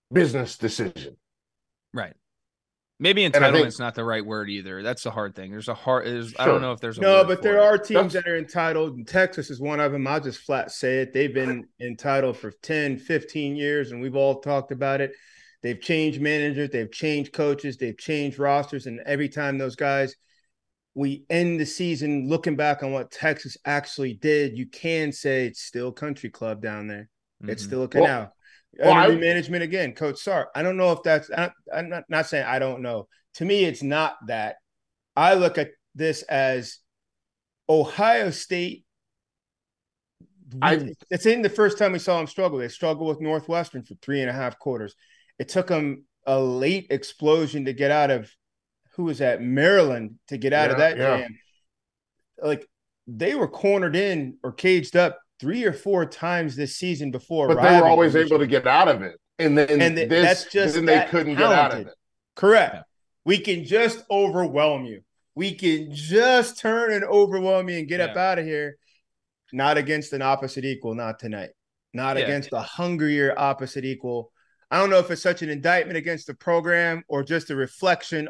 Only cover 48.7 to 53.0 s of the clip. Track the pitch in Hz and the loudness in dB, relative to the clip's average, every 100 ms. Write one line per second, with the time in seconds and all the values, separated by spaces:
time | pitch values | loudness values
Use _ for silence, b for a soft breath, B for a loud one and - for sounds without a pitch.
48.7 | _ _ - 165 131 131 117 123 135 170 | _ _ -8 -6 0 0 0 0 2 6
49.7 | 196 151 120 107 - - 131 131 147 147 | 6 4 0 -8 -14 -12 -4 0 2 2
50.7 | 127 160 123 135 131 117 - _ _ _ | 4 2 2 0 0 -4 -14 _ _ _
51.7 | _ _ _ _ _ _ - 151 147 - | _ _ _ _ _ _ -6 -4 -4 -6
52.7 | _ _ _ | _ _ _